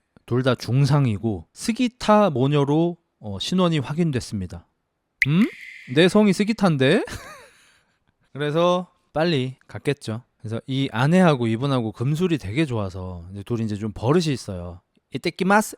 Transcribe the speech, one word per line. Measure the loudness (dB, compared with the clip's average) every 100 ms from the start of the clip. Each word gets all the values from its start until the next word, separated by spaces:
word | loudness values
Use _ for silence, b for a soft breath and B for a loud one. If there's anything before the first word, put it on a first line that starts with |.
| _ _ -4
둘 | -2
다 | 0
중상이고 | -2 0 2 4 4 2 0 -2 -4 -8
스기타 | -10 -6 -2 -2 -2 2 4 4
모녀로, | 2 2 2 2 2 0 -4 _ _
어, | -12 -8
신원이 | -4 0 2 0
확인됐습니다. | -2 -2 0 -2 -4 -6 -8 -10 -18 _ _ _ _ _ 2
음? | 2 2 -2 -18 -20 -4
내 | 2 4
성이 | 6 4
스기타인데? | 2 0 2 0 4 4 2
<laughs> | 0 -10 -18 -20 -20 _ _ _ _ _ _ _ _
그래서 | -6 -2 2 2 2 -2 _ _
빨리 | -2 0 0 -2 -8 _
갔겠죠. | -8 -4 -4 -4 -8 -10 _
그래서 | -10 -10 -6
이 | -4 -2
아내하고 | 0 2 6 4 4 0
이분하고 | 0 0 -2 -2
금술이 | -4 -4 0 0 -2
되게 | -4 -4
좋아서 | -2 -2 -4 -6 -10 -12 -12
이제 | -14
둘이 | -6 -4
이제 | -2 -4
좀 | -6
버릇이 | -4 0 2 0
있어요. | -4 -8 -10 -10 -14 _ _ _
"이때끼마스, | -8 -8 -4 2 2 0